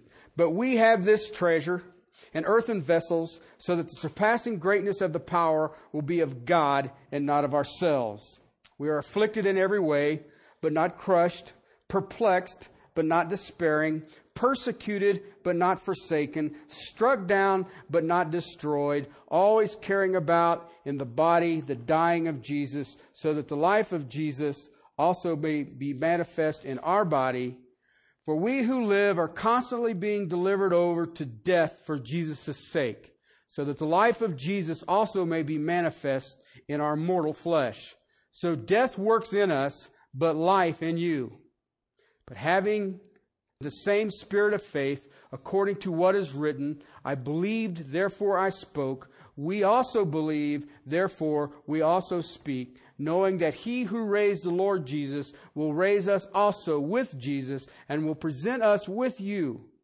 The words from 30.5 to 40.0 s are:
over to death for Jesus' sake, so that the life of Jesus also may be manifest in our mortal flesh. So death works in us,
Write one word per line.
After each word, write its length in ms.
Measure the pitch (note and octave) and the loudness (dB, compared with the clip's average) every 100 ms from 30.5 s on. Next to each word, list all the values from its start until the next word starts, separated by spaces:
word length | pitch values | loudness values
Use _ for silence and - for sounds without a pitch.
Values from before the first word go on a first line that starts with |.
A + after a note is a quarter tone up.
| G3 G3 | 2 2
over 320 | F3 F3 E3+ E3 | 4 2 0 -4
to 200 | - C#3 | -6 -10
death 580 | A2 F3+ F3 D#3 - - | -6 0 2 2 -2 -8
for 120 | D3 | -8
Jesus' 720 | A2+ E3 D#3 D3 - C#3 - | -4 -4 -4 -6 -10 -12 -4
sake, 420 | E3 B2 G#2 - _ _ _ _ | -2 -2 -4 -16 _ _ _ _
so 160 | - | -8
that 140 | C#3+ C#3 | -6 -4
the 80 | D#3 | 0
life 360 | F3 A3+ A#3 | 4 4 2
of 140 | A3 C#3 | -2 -4
Jesus 480 | D3 G3+ E3 D#3 - | -4 -2 -4 -6 -2
also 380 | F#3+ G#3+ G3 | 0 0 -2
may 200 | E3+ E3 | -2 -2
be 140 | D3 D#3 | -2 -4
manifest 760 | D#3 F3 E3 - C#3+ C3 - - _ - - | -2 0 -2 -4 -4 -4 -6 -20 _ -20 -8
in 140 | D3 | -4
our 160 | D3+ D3+ | -2 -2
mortal 340 | E3+ F#3 D3+ | 0 0 -2
flesh. 640 | D3 E3+ D#3+ B2 G2 - - _ _ _ | -4 0 0 0 -4 -16 -20 _ _ _
So 220 | - F3 | -6 -4
death 440 | D3 A2 G#3 B3+ F#3+ | -4 2 2 2 0
works 340 | G#3 A3+ A3+ | 2 2 2
in 180 | G3+ G3 | 0 2
us, 400 | C#3 C#3 - - _ | 2 0 -4 -20 _